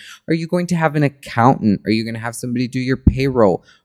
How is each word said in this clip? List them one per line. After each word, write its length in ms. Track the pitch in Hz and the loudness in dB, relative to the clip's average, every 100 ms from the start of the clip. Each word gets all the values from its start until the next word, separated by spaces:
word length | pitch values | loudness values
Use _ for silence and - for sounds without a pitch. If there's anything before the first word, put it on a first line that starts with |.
| - - - | -12 -16 -4
Are 60 | |
you 140 | 165 165 | -4 -2
going 220 | 180 175 | -4 -2
to 60 | |
have 220 | 175 160 151 | 0 0 2
an 60 | |
accountant? 800 | 143 139 - - 120 - 107 95 | 0 -2 -6 2 2 4 2 0
Are 60 | - | 0
you 120 | 110 | -2
gonna 160 | 113 113 | -2 -8
have 160 | 117 | -10
somebody 320 | 117 127 123 123 | -8 -6 -4 -4
do 140 | 131 | -4
your 160 | 127 127 | -2 0
payroll? 680 | - 123 135 127 104 82 - _ | 2 2 0 4 4 2 -4 _